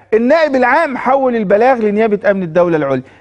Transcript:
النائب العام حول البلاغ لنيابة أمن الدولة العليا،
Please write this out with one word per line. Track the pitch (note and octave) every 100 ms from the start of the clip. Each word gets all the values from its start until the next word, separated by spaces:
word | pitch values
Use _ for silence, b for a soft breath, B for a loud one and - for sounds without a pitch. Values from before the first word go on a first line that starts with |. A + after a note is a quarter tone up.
| -
النائب | A3 A#3+ D#4+ D#4 C4
العام | B3 D4 D#4+ B3
حول | A#3+ C#4 C4 A#3
البلاغ | G3 G3 B3 B3+
لنيابة | G#3+ G#3 A3+ G#3 -
أمن | G3
الدولة | F3 E3 F3 D#3+
العليا، | C#3 C3+ B2+ b